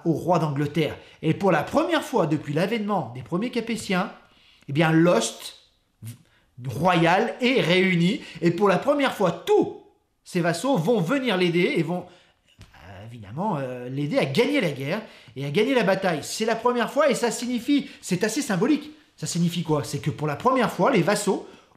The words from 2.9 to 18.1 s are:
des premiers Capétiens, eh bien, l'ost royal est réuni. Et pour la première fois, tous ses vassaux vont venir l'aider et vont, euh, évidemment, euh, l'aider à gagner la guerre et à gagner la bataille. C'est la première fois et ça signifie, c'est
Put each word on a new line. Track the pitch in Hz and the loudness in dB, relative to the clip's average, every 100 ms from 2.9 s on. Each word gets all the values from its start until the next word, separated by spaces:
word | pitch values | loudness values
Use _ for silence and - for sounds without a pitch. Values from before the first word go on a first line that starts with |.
| 202 117 | -4 -4
des | 127 | -10
premiers | - 175 247 | -6 -4 -4
Capétiens, | 240 226 226 - 185 220 - _ _ _ _ - | -4 -4 -6 -2 -2 -2 -8 _ _ _ _ -4
eh | |
bien, | 139 160 | 2 4
l'ost | 160 170 220 - - - - _ _ _ _ 113 117 _ _ _ - 131 | 6 6 4 0 -6 -16 -20 _ _ _ _ -18 -18 _ _ _ -14 -10
royal | 113 180 175 165 185 226 - | 0 2 4 4 4 2 0
est | 247 254 | 2 2
réuni. | 156 185 190 175 175 - - - | 4 4 4 4 2 0 -6 -2
Et | 170 | 0
pour | 170 202 | 2 2
la | 175 | 2
première | 262 294 262 | 2 2 0
fois, | - 185 | 0 0
tous | 170 - 415 - - - _ _ _ | 0 2 2 2 -4 -20 _ _ _
ses | - 180 | -6 -2
vassaux | 160 165 262 247 | -2 0 0 0
vont | 160 233 | 2 0
venir | 160 277 254 185 | 0 0 0 0
l'aider | 175 165 202 262 | 0 2 2 0
et | |
vont, | 151 175 - - _ _ _ _ - | -2 -4 -8 -18 _ _ _ _ -20
euh, | - 92 95 113 | -20 -20 -18 -18
évidemment, | 120 98 131 214 151 | -18 -14 -6 -4 -4
euh, | 131 123 123 | -6 -8 -8
l'aider | 135 147 262 | -4 -2 0
à | 151 | 0
gagner | 135 262 285 | 2 2 0
la | 180 | -2
guerre | 127 135 208 - - - - | -4 -6 -6 -8 -18 -18 -10
et | 143 | -2
à | |
gagner | 151 240 | 0 2
la | 262 | 2
bataille. | 190 190 185 156 | 2 2 0 -2
C'est | - - | -6 -4
la | 220 226 | -2 0
première | 247 240 220 | 0 0 0
fois | 269 302 | 2 2
et | |
ça | 208 233 | 2 0
signifie, | 214 240 247 - 285 - - | -2 -4 -4 0 0 0 -10
c'est | - | -4